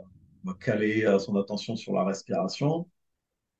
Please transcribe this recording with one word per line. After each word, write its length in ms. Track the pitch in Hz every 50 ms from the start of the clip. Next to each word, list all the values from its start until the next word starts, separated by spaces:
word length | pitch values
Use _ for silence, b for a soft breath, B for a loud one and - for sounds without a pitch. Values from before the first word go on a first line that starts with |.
| - - - - - - _ _ -
on 60 | 92
va 60 | 92 -
caler, 440 | - 120 107 107 107 107 110 110 107
euh, 140 | 104 98 98
son 160 | - - 101
attention 400 | 101 98 - 107 101 - 113 113
sur 180 | - - 101 98
la 100 | 92 92
respiration. 840 | 98 95 - - - 95 82 92 95 - - 139 151 165 170 175 - _ _ _ _ _ _ _ _ _ _ _ _ _